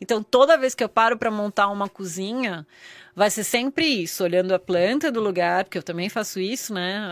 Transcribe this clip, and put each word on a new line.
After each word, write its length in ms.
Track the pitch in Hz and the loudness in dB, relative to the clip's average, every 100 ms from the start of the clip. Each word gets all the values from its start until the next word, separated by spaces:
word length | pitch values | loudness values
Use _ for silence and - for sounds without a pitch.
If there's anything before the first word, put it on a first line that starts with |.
Então, 220 | - 220 | -4 -2
toda 360 | 214 254 277 320 | 2 6 6 6
vez 160 | 262 | 2
que 100 | - | -2
eu 40 | 220 | 0
paro 280 | 226 226 226 | 2 2 2
pra 140 | 233 | -2
montar 380 | 214 208 202 202 | -2 -2 0 0
uma 200 | 202 196 | 0 -6
cozinha... 760 | - 190 170 196 247 233 170 147 _ - - - - | -6 -10 -8 -6 -4 -6 -6 -12 _ -20 -20 -12 0
Vai 140 | 202 | 0
ser 140 | 220 | 0
sempre 420 | 202 240 262 302 320 | -2 -2 0 0 0
isso, 360 | 226 165 - | 0 -2 -2
olhando 280 | 180 180 185 | 0 2 2
a 40 | 185 | 0
planta 520 | - 180 185 277 311 | 0 2 2 2 0
do 100 | 226 | 0
lugar, 440 | 214 180 175 180 | -2 0 0 0
porque 140 | 190 180 | -2 -6
eu 40 | |
também 260 | - 170 190 | -6 -6 -6
faço 300 | - 202 190 | -6 -6 -4
isso, 360 | 190 262 - | -4 -6 -6
né? 240 | 196 180 202 202 | -6 -4 -6 -8